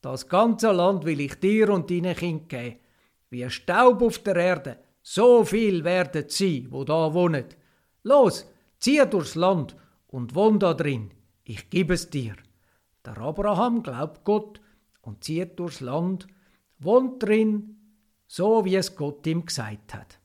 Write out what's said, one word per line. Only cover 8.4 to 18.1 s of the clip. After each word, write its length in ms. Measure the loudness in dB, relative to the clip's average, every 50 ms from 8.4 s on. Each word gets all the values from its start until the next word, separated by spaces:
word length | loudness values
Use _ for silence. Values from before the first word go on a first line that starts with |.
| -12 -16 _ _ _ _ _ _
zieh 260 | 0 2 4 4 4 2
durchs 260 | 2 -4 -4 -4 -4
Land 400 | 0 0 2 2 0 -2 -6 -10 -20 _ _ _ _ _ _
und 280 | -12 -10 -10 -6 -2
wohn 240 | 2 2 4 4 4
da 140 | 2 2 0
drin. 380 | 0 -2 -4 -2 -4 -6 -10 -16 _ _ _ _ _ _
Ich 260 | -14 -14 -14 -14 _
gebe 240 | -2 -2 0 0 0
es 160 | -2 -4 -6
dir.“ 260 | -8 -8 -8 -8 -10 -14 _ _ _ _ _ _ _ _ _ _ _ _ _
Der 120 | -18 -14 -10
Abraham 680 | -8 -8 -6 -2 -2 0 0 0 0 0 0 -2 -4
glaubt 400 | -6 -8 -8 -8 -10 -10 -10 _
Gott 380 | 0 0 0 -2 -6 -20 -20 _ _ _ _ _ _ _ _
und 220 | _ -16 -16 -14 -10
zieht 340 | -6 -4 -4 -6 -6 -8 -10
durchs 220 | -10 -10 -10 -10
Land, 480 | -10 -8 -6 -4 -4 -4 -4 -6 -10 -16 _ _ _ _ _ _ _ _ _ _
wohnt 460 | -2 2 2 2 2 2 -6 -6 -2
drin, 520 | 2 2 2 4 2 0 -2 -6 -10 -20 _ _ _ _ _ _ _